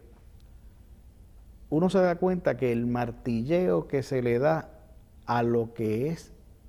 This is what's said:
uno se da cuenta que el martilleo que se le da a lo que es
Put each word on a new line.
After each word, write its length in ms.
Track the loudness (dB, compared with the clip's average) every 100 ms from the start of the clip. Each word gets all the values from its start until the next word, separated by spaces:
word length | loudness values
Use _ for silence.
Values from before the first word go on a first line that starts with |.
| -20 -20 -20 -20 -20 -20 -20 -20 -20 -20 -20 -20 -20 -20 -20 -20 -4
uno 220 | 0 2
se 80 | 4
da 180 | 2 2
cuenta 400 | 0 0 0 0
que 160 | 0
el 140 | 0 0
martilleo 1000 | -2 -2 -6 -4 -2 0 0 2 0 0
que 160 | -4
se 200 | -2 -2
le 160 | 0 2
da 320 | 2 0 -4 -14 -20 -20 -20 -12 -4
a 160 | 0
lo 320 | 2 0 -2
que 340 | -4 -2 -2 -2
es 240 | -6 -10 -20 -20 -20